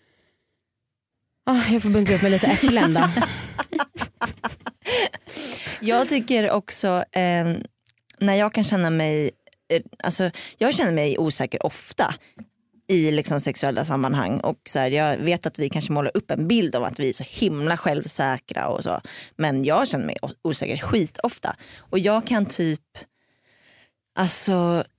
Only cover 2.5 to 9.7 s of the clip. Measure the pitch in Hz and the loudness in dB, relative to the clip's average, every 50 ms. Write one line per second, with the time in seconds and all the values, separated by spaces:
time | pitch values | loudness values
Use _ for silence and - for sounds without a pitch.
2.5 | - - - 262 240 240 - 170 160 165 170 175 170 - - - - - - - | 4 4 4 4 4 6 4 4 4 4 4 2 2 2 0 0 -2 -6 -10 -10
3.5 | - - 285 - - 311 285 - - 339 - - - - - - - - - 226 | -8 -10 -8 -4 -4 -4 -4 -4 -6 -8 -8 -8 -6 -6 -8 -8 -6 -6 -10 -10
4.5 | - - - - - _ - - 494 494 415 - - - _ - - - 302 269 | -10 -12 -14 -16 -16 _ -4 -2 0 0 0 0 -4 -8 _ -14 -12 -10 -8 -8
5.5 | 233 - - - - - 226 214 226 240 262 247 294 269 226 - 262 226 214 202 | -8 -8 -8 -10 -8 -4 0 2 2 2 2 2 2 0 0 2 2 2 2 2
6.5 | - 208 - - - - - 196 180 180 - - - 185 180 180 175 170 170 170 | 2 0 -2 -2 -4 -2 0 0 0 0 0 -2 0 0 2 2 2 2 2 0
7.5 | 170 - - - _ _ _ _ _ _ _ - - - 202 202 196 202 208 214 | -2 -4 -6 -10 _ _ _ _ _ _ _ -20 -6 -2 0 2 4 4 2 2
8.5 | - 226 208 - 214 190 175 165 160 160 156 156 151 151 151 139 - _ _ _ | 2 0 0 0 2 2 2 2 2 0 0 0 0 0 0 -2 -4 _ _ _
9.5 | - - _ - | -20 -20 _ -2